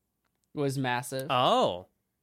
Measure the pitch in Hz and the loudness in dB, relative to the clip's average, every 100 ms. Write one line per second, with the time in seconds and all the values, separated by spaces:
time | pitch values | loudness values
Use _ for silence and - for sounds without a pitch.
0 | _ _ _ _ _ 151 139 135 127 123 | _ _ _ _ _ -4 -2 -2 -2 -2
1 | - 135 135 127 147 247 170 90 92 _ | -4 -6 0 2 4 4 2 -2 -10 _
2 | _ _ | _ _